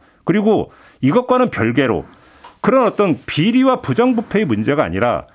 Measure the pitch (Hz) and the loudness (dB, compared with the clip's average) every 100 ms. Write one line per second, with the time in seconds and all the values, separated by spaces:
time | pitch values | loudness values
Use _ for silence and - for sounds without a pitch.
0 | _ _ - 196 208 185 - - - _ | _ _ -2 0 2 0 -2 -12 -20 _
1 | 127 208 247 247 233 - 110 123 131 87 | 0 0 0 0 0 -2 -2 0 0 -2
2 | - - _ _ - _ - 262 226 - | -6 -18 _ _ -20 _ 0 2 2 0
3 | 202 127 - - 190 247 262 247 - 131 | 0 -2 -4 -2 0 2 2 0 -2 0
4 | 247 233 - 196 190 107 110 147 95 92 | 0 0 -2 -4 -2 -2 0 0 -2 -2
5 | 120 101 - | -2 -2 -6